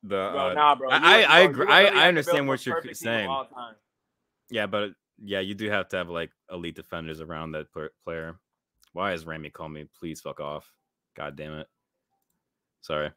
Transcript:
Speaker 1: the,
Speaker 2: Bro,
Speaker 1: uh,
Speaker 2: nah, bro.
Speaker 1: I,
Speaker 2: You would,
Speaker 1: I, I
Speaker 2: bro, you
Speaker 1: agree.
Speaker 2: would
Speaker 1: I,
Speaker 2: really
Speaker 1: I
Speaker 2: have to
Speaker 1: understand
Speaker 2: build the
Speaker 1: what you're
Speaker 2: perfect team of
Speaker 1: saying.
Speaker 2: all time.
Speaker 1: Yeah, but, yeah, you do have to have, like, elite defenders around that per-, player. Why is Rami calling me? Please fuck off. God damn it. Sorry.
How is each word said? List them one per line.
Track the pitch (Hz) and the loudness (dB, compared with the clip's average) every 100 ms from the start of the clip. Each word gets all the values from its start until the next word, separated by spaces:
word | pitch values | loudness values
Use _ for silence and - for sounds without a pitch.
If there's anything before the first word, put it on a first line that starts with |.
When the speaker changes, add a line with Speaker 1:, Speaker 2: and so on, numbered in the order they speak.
Speaker 1:
the, | 202 | -4
Speaker 2:
Bro, | 190 190 95 180 | -4 -4 -2 -4
Speaker 1:
uh, | |
Speaker 2:
nah, | 185 247 127 | 4 4 4
bro. | 131 | 2
Speaker 1:
I, | 143 | 4
Speaker 2:
You | |
would, | 160 | 8
Speaker 1:
I, | 214 | 8
I | 175 | 8
Speaker 2:
bro, | 160 | 8
you | 185 | 8
Speaker 1:
agree. | 139 135 | 4 6
Speaker 2:
would | |
Speaker 1:
I, | 151 | 8
Speaker 2:
really | 202 | 8
Speaker 1:
I | |
Speaker 2:
have | 131 | 6
to | 165 | 4
Speaker 1:
understand | 170 131 - | 2 0 0
Speaker 2:
build | 139 | 0
the | |
Speaker 1:
what | 131 - | -4 -4
you're | - | -6
Speaker 2:
perfect | - - | -8 -10
team | 113 | -4
of | 117 | -4
Speaker 1:
saying. | 101 | -4
Speaker 2:
all | 135 131 | -6 -8
time. | 127 120 110 _ _ _ _ _ _ _ | -16 -18 -20 _ _ _ _ _ _ _
Speaker 1:
Yeah, | 117 104 | -6 -4
but, | 104 104 - _ _ | -4 -6 -10 _ _
yeah, | 104 98 | -8 -6
you | 95 101 | -6 -8
do | 107 | -4
have | 104 90 | -4 -4
to | 95 | -6
have, | 87 | -6
like, | 85 80 _ _ | -8 -10 _ _
elite | 90 85 85 | -12 -12 -14
defenders | 78 85 80 78 | -14 -12 -10 -12
around | 80 80 80 | -12 -12 -10
that | 78 76 | -10 -12
per-, | - 76 _ | -14 -14 _
player. | - 82 80 82 _ _ _ _ _ | -12 -12 -12 -16 _ _ _ _ _
Why | 82 98 | -8 -6
is | 87 80 | -6 -8
Rami | 80 76 | -12 -12
calling | - 80 | -14 -14
me? | 76 78 _ | -14 -18 _
Please | 85 78 | -14 -12
fuck | 76 69 | -14 -12
off. | 73 76 _ _ _ _ _ - | -10 -12 _ _ _ _ _ -14
God | 73 73 | -14 -12
damn | 76 78 | -14 -14
it. | 76 _ _ _ _ _ _ _ _ _ _ _ | -16 _ _ _ _ _ _ _ _ _ _ _
Sorry. | - 78 76 | -8 -6 -6